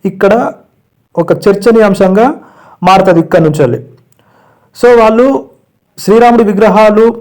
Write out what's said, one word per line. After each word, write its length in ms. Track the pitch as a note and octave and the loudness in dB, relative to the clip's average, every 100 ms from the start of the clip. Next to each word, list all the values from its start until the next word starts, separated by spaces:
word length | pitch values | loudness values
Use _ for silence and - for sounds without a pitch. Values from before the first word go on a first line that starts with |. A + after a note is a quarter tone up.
| G3 | -8
ఇక్కడ 240 | F#3+ G3+ A3+ C4 - _ _ _ _ _ - | -4 -2 0 -4 -12 _ _ _ _ _ -8
ఒక 100 | E3 E3 | -4 -2
చర్చనీయాంశంగా 800 | G#3 G3 A#3+ A3+ G#3+ F#3+ F#3+ G3 B3 E4 - _ _ _ F3+ | 0 0 0 2 2 0 0 0 -2 -4 -18 _ _ _ 0
మారుతుంది 320 | F#3+ F#3+ E3+ | 0 2 0
ఇక్కడ 180 | D#3+ F3+ D#3+ | 0 0 -2
నుంచి 140 | D3 | -2
వెళ్ళి. 180 | C3 A2+ - _ _ _ _ _ _ _ _ - | -4 -4 -12 _ _ _ _ _ _ _ _ -2
So 80 | A#3+ A#3+ | 2 2
వాళ్ళు 260 | A3 A3+ C4 C4+ - _ _ _ _ - | 2 2 0 -2 -8 _ _ _ _ -10
శ్రీరాముడి 420 | - A3 A#3+ A#3+ G#3+ | -2 2 2 2 0
విగ్రహాలు 560 | F#3+ G#3+ F#3+ G#3+ G#3 A3+ A3+ | 0 0 2 2 2 0 -2